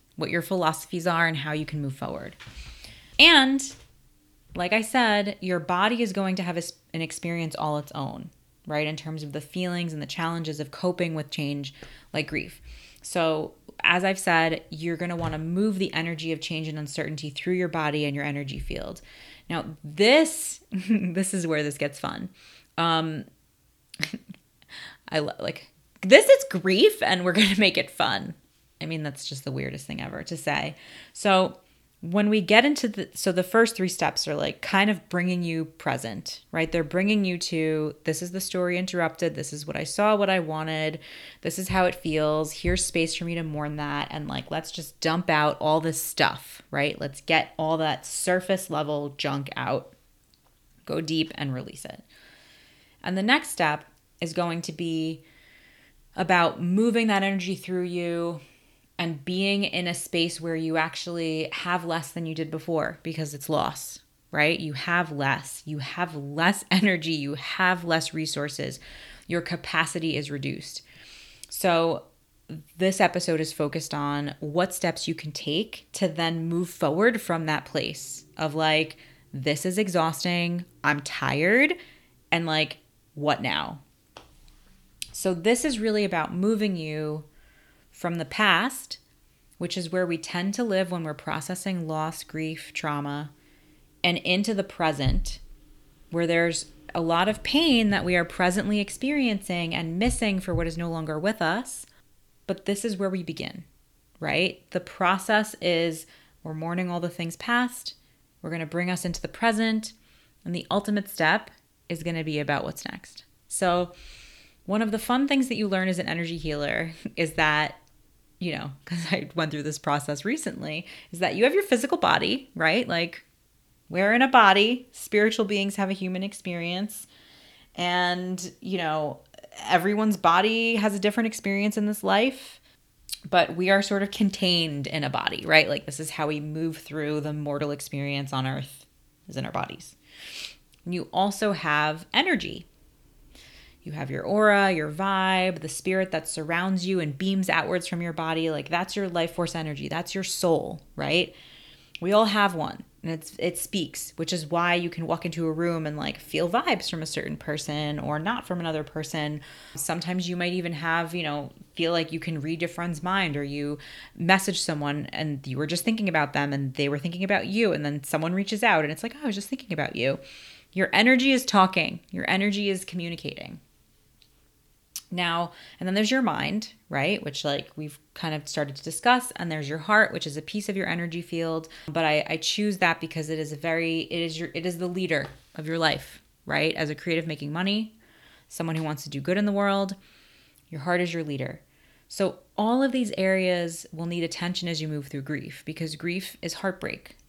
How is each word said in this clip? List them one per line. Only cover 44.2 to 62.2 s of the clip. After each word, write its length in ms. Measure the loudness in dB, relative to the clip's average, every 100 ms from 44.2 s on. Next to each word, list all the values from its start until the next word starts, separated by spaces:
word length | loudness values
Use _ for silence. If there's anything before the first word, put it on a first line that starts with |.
| -6
like, 220 | -6 -4
let's 200 | -6 -6
just 300 | -10 -14 -2
dump 300 | 0 2 2
out 260 | 4 4 2
all 200 | 2 2
this 220 | 2 -2
stuff, 580 | -4 2 2 2 -10 -20 -6
right? 300 | -2 -2 -2
Let's 220 | -8 -6
get 320 | 0 2 2 -2
all 220 | 0 0
that 260 | 0 -2
surface 640 | -6 -4 0 2 2 -2 -2
level 460 | -2 0 -2 -4 -4
junk 320 | -4 -2 -4 -4
out, 380 | -2 -2 -4 -16 _ _ _ _ _ _ _ _
go 160 | -6 -4
deep 320 | 0 0 -2 -4
and 180 | -4
release 320 | -4 -8 -12 -14
it. 160 | -14 -20 -20 -20 -20 -20 -20 -20 _ _ _
And 140 | -4 0
the 60 |
next 260 | 4 2 2
step 380 | 0 2 0 -6 _ _ -8
is 140 | -4
going 260 | -2 -2 -2
to 120 | -6
be 520 | -6 -4 -2 -2 -6 -12 -20 -20 -20 -20 _ _ _ _
about 480 | -2 4 4 4 2
moving 440 | 2 4 4 4 4
that 160 | 4
energy 320 | 2 0 -2
through 300 | -6 -4 -2
you, 580 | -2 -2 -2 0 -2 -4 -12 _ _ _ _ -4
and 260 | -4 -4
being 400 | -4 0 2 2
in 220 | 0 -2 -4
a 80 |
space 460 | -4 -2 0 0 -2
where 160 | -4 -2
you 200 | 0 2
actually 720 | 0 -4 -8 -4 -2 -2 -4
have 320 | -4 -2 -2
less 280 | 0 -4 -4
than 140 | -6